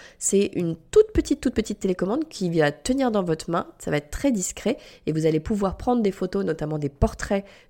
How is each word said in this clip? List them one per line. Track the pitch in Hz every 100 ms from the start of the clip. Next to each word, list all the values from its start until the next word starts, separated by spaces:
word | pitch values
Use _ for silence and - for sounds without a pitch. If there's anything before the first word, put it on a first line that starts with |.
| - -
C'est | - 196 202 -
une | 170 165 -
toute | - 427
petite, | - 302 285
toute | 269
petite | 240 214 208
télécommande | 196 180 185 240 311
qui | - 185
va | 165 147
tenir | 143 - 262 262
dans | 214
votre | 175 160 -
main. | 170 - -
Ça | -
va | 147
être | 147
très | - 285
discret | 226 180 - - 277 - - -
et |
vous | 156 160
allez | 156
pouvoir | 156 214 196 175
prendre | - 247
des | 202
photos, | 190 185 196
notamment | 190 156 151 151
des | 147
portraits | - 220 - - 202 196 - -